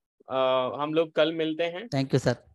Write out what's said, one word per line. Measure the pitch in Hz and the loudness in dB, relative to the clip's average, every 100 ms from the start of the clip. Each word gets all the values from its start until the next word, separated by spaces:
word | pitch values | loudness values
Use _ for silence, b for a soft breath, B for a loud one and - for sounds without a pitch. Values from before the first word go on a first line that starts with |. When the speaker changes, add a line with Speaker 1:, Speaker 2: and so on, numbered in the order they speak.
| _ _ - | _ _ -6
Speaker 1:
अ, | 131 131 131 127 110 | 0 2 2 0 -2
हम | 151 | -2
लोग | 156 165 | 0 0
कल | - 156 | 2 2
मिलते | 165 160 156 | 2 -2 -2
हैं। | 170 175 233 | -4 -4 -6
Speaker 2:
Thank | 139 135 | -4 0
you, | 143 | 0
sir। | 135 120 - | 2 -2 -4